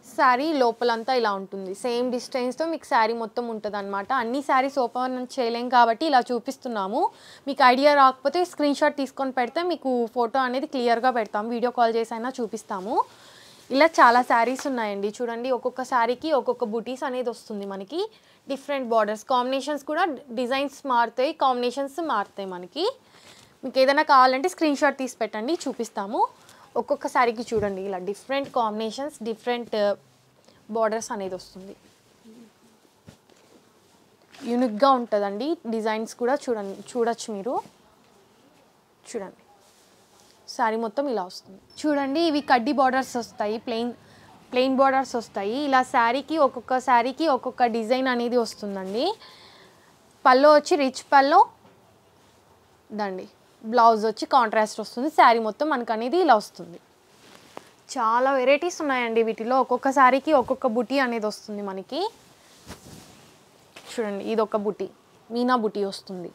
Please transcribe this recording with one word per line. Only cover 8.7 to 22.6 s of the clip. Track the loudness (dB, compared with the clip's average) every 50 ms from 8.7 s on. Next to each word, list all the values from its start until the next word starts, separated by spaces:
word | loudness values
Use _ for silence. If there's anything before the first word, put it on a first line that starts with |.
| 2 2
షాట్ | 2 0 0 -2
తీసుకొని | -6 -6 -6 -6 -6 -4 -2 -2
పెడితే | -4 -2 -2 -4 -2 -2
మీకు | -4 -2 -2 -2 0 0 -2 -2 _
ఫోటో | -2 -2 0 0 0 0 0
అనేది | -2 -4 -4 -4 -4
క్లియర్గా | -2 0 2 0 2 2 0 0 0
పెడతాం. | -4 -2 -4 -6 -4 -4 -4
వీడియో | -2 -2 -2 2 2
కాల్ | 2 2 2 -2
చేసి | -4 -4 -8
అయినా | -8 -8 -8 -6 -6
చూపిస్తాము. | -8 -8 -8 -12 -10 -10 -10 -8 -6 -4 -2 -2 -2 -4 -8 -20 -20 -20 -20 -20 -20 -20 -20 -20 -10 -4 4
ఇలా | 4 4 4 6 6
చాలా | 6 6 6 4 2 2
శారీస్ | 2 2 2 0 -2 -4 -6 -6
ఉన్నాయండి. | -4 -4 -4 -4 -4 -4 -6 -6 -6 -6
చూడండి | -8 -6 -6 -6 -4 -4 -4 -2
ఒక్కొక్క | -4 -6 -6 -6 -8 -2
శారీకి | 0 0 0 0 -2 -4 -2 0 0 0
ఒక్కొక్క | 0 -2 -4 -4 -6 -6 -4
బుటీస్ | -6 -6 -8 -8 -6 -6 -6
అనేది | -6 -4 -6 -6 -8
వస్తుంది | -10 -12 -12 -10 -10 -8 -8 -10
మనకి. | -10 -10 -8 -6 -6 -6 -6 _ _ _ _ _ _ _ -10
డిఫరెంట్ | -10 -10 -6 -6 -6 -6 -2 0 0
బోర్డర్స్, | 0 0 0 -4 -8 -4 -2 0
కాంబినేషన్స్ | 0 0 0 -4 -4 -4 -6 -8 -8 -6 -6
కూడా | -2 -2 -2 -2 -2 -8 -12 -10 -6 -6
డిజైన్స్ | -4 -2 -2 -2 -2 -6 -8 -10 -6 -2 0
మారుతాయి, | 0 0 0 0 -2 -2 -2 0 0 0
కాంబినేషన్స్ | 0 2 0 -2 -2 -2 -4 -6 -6 -6 -6 -4 -2 -2
మారుతాయి | -2 -4 -6 _ -12 -10 -10 -10
మనకి. | -12